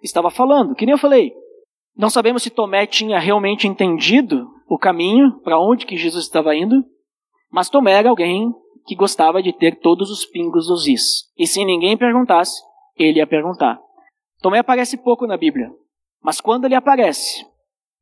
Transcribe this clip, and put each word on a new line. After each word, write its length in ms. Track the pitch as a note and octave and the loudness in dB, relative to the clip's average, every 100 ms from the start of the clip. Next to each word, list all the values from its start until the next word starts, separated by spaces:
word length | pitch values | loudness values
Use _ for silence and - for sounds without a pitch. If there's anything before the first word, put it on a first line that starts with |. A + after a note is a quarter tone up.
estava 260 | - E3+ E3+ | -6 -2 -2
falando. 460 | - B3+ C#4+ A#3+ B3+ | 0 2 2 2 -2
Que 100 | A3+ | 0
nem 80 | |
eu 60 | C#4+ | 2
falei, 340 | C#4+ C4 D3 - - - _ _ _ - | 4 4 2 -4 -20 -20 _ _ _ -4
não 140 | G#3+ | -2
sabemos 340 | B3 A3 B3 | 2 0 0
se 60 | A#3 | -4
Tomé 360 | A#3 G3+ G3 G#3 | -4 -2 0 0
tinha 320 | - G#3+ F#3+ | -2 -2 -2
realmente 480 | E3 G#3 G3 G#3 G3+ | 0 0 0 -2 -4
entendido 840 | F#3+ F#3 E3 - B3 B3+ C3+ - _ - | -2 -2 0 2 2 2 -4 -6 _ -8
o 100 | D3+ | -2
caminho, 640 | G3 E3+ F3 A#3 C#4 - | -2 0 2 4 4 2
para 180 | - D#3+ | -2 0
onde 260 | F#3+ B3 - | 2 0 -2
que 120 | F3+ | -6
Jesus 280 | E3 E3+ D#3 | -6 -6 -4
estava 300 | D#3+ D#3 D3+ | -2 0 -2
indo, 280 | G3 C4+ B3+ _ _ _ _ _ _ | 2 0 0 _ _ _ _ _ _
mas 200 | F3+ F3+ | -4 0
Tomé 240 | C#4 G#3+ | 2 4
era 160 | G3 A#3 | 4 4
alguém 440 | G#3+ F3 F#3 A#3 - _ _ - | 2 0 -2 -4 -8 _ _ -16
que 100 | F#3 | -4
gostava 460 | G3 - D#3+ F#3 | -2 2 2 2
de 120 | F#3 | -2
ter 260 | - E3 E3 | 0 0 2
todos 320 | E3+ F3 G3 | 0 2 -2
os 140 | G#3 - | -8 -10
pingos 440 | F3 E3+ E3+ E3 | -6 -2 -2 -2
nos 180 | E3+ D3 | -2 0
is. 440 | A#2+ - - - - | 0 0 -4 -8 -6
E 100 | E3 | -4
se 160 | F#3+ G3 | -2 -2
ninguém 320 | F3 F#3 A3 | 0 0 0
perguntasse, 640 | A#3+ A#3+ B3 F3 F3+ - _ _ _ - | 0 0 2 2 0 -6 _ _ _ -2
ele 220 | D#3+ D#3 | 0 2
ia 80 | D3+ | 0
perguntar. 540 | D#3 D#3+ F3+ C3 - _ _ _ _ _ _ | -2 -4 -2 -2 -2 _ _ _ _ _ _
Tomé 180 | F#3 G#3+ | -2 0
aparece 360 | A#3+ B3+ B3 B3+ | 0 -2 -2 -4
pouco 300 | B3 A#3 A#3+ | -2 -2 -2
na 100 | F#3 | -2
Bíblia, 360 | D#3 C#3+ A#2+ - _ _ _ _ | -2 -2 -8 -12 _ _ _ _
mas 180 | - - | -8 -6
quando 260 | - B3 B3+ | -2 -2 0
ele 100 | B3+ | 0
aparece, 720 | C#4 C4+ G3+ C#4+ - - - _ _ _ _ _ | 2 2 2 -2 -8 -10 -16 _ _ _ _ _